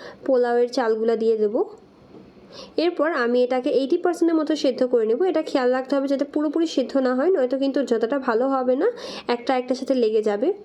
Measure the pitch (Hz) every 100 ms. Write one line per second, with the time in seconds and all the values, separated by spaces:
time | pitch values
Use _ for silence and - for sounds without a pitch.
0 | - - - 254 240 240 240 262 226 220
1 | 226 220 226 220 208 247 427 - - -
2 | - - - - - - - - 339 349
3 | 302 311 233 247 247 254 277 247 269 349
4 | 359 339 339 320 302 302 285 226 254 247
5 | 220 247 370 320 311 285 247 254 254 277
6 | 277 277 285 302 302 320 330 - 233 277
7 | 254 254 320 370 254 262 269 277 254 226
8 | 226 285 254 220 269 269 254 254 427 480
9 | - - - 240 240 254 247 254 254 254
10 | 220 220 214 208 294 403